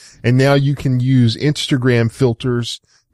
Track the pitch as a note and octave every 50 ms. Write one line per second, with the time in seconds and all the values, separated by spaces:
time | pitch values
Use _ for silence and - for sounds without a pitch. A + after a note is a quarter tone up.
0 | - - - - - A#2+ B2+ C3 C3+ C#3 C#3+ C#3+ C#3 C#3 C#3+ - - C3+ B2+ B2
1 | B2 C3 C3+ B2+ A#2+ A2+ A2 - - D3 C#3+ - - - D3 B2+ A#2+ C3 A#2+ A#2+
2 | A#2 A2+ - - C3+ B2 A2+ - - B2+ A#2+ A#2+ A#2 - - - _ _ _ _
3 | _ _